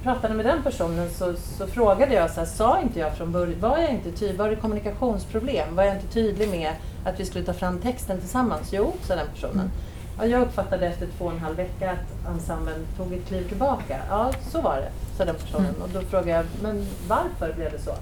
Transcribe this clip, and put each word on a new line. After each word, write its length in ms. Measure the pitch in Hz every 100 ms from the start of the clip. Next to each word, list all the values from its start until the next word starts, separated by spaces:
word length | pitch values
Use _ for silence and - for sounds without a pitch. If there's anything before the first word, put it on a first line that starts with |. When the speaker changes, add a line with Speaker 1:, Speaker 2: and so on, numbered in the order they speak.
Speaker 1:
pratade 300 | 247 247 220
med 120 | 220 220
den 180 | 320
personen 460 | 277 240 170 170 170
så, 240 | 170 180 170 - -
så 100 | 190
frågade 460 | 240 220 196 277
jag 160 | 220 165
så 80 | 170
här, 80 | 165
sa 340 | - 220 370
inte 180 | 311 170
jag 140 | 156 -
från 140 | 165
början, 280 | 170 175 170
var 180 | 208 294
jag 120 | 330
inte 200 | 226 170
ty-, 220 | 170 202 180
var 120 | 208
det 60 | 214
kommunikationsproblem? 1200 | 220 208 208 202 254 202 - 220 247 220 156 170
Var 80 |
jag 120 | 196 190
inte 120 | -
tydlig 420 | 226 220 185 208
med 220 | 180 156 160 - - 190
att 140 | 180
vi 60 | 190
skulle 200 | 185 175
ta 80 |
fram 260 | 170 180 175
texten 400 | 240 247 - 185
tillsammans? 500 | 185 254 247 151 -
Jo, 220 | 196 240 370
sa 120 | - 175
den 120 | 147
personen. 200 | - 127 190
Speaker 2:
Mm. 160 | 185 - - - - -
Speaker 1:
Ja, 60 | 226
jag 160 | 247
uppfattade 460 | 240 - 185 185 175
efter 200 | 175 175 -
två 80 | 175
och 60 |
en 80 | 165
halv 160 | 165 160
vecka 340 | 185 - 190
att 400 | 175 - - 170
ensemblen 420 | 170 - 165 156 160 160 -
tog 160 | 180
ett 140 | 185 -
kliv 200 | 185 175
tillbaka. 500 | 202 269 226 - 135 -
Ja, 220 | 202 240 262 -
så 100 | 330
var 140 | 247 139
det, 120 | 143 - - -
sa 80 | 180
den 100 | 160
personen. 300 | - 208 185
Speaker 2:
Mm. 120 | 175
Speaker 1:
Och 80 | 175
då 80 | 185
frågade 300 | 180 190 170
jag, 140 | 165 165 -
men 240 | 208 208 196 190 175
varför 460 | 226 349 - 165 156
blev 160 | 156
det 80 | 147
så? 120 | - 143